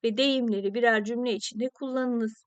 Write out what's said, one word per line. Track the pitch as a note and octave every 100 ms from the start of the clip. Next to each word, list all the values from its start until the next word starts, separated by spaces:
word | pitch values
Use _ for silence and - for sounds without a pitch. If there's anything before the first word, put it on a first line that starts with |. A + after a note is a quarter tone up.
ve | A#3 G#3+
deyimleri | C4+ C4 A#3+ G3+ G3
birer | G#3 A#3 A3
cümle | G#3 A#3 B3
içinde | G#3+ - G#3+ B3+
kullanınız. | _ C#4 B3+ B3+ A#3+ A3 A3